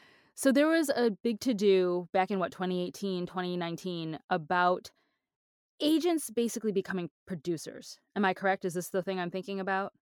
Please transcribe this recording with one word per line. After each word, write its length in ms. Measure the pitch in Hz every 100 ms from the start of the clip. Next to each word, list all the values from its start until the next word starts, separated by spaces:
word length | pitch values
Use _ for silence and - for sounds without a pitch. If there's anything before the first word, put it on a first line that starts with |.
| - _ _
So 180 | - 269
there 140 | 269 311
was 240 | 330 285
a 200 | 240 240 190
big 180 | 233 214
to-do 680 | 262 208 208 190 180 180 175
back 180 | 190 185
in, 80 | 196
what, 100 | 170
twenty 340 | - 185 180 180
eighteen, 380 | - 196 180
twenty 320 | 175 185 180 180
nineteen 640 | 170 165 185 170 160 156 -
about 640 | 185 151 180 180 185 - _ _ _ _ _ _ _ _ -
agents 480 | 302 311 339 330 -
basically 440 | 220 233 220 214
becoming 360 | 196 190 185 170 - -
producers. 760 | 175 175 160 - - - - _ -
Am 80 |
I 100 | 196
correct? 300 | 185 196 196
Is 100 | 185
this 160 | 170 170
the 120 | 190
thing 180 | 175 185
I'm 100 | 175
thinking 300 | 190 180 196
about? 320 | 190 190 196 -